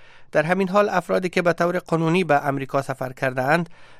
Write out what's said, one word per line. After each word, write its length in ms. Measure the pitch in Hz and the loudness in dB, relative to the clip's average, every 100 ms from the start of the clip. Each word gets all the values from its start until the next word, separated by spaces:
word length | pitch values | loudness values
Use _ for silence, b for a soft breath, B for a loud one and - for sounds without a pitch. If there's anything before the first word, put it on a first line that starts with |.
| b b b | b b b
در 100 | - | 0
همین 260 | 156 185 190 | 2 0 2
حال، 200 | 196 208 | 2 2
افرادی 400 | 185 - 190 185 | 0 0 -2 0
که 140 | 185 | 0
به 100 | 175 | 0
طور 260 | 165 175 175 | 0 0 -2
قانونی 460 | - 165 160 175 | -2 0 2 2
به 220 | 170 143 143 | 2 2 2
امریکا 360 | 139 135 139 | -4 -2 -4
سفر 300 | 135 135 131 | -4 -6 -8
کرده 300 | - 135 127 | -4 -4 -2
اند، 280 | 127 165 170 B B | 0 0 0 B B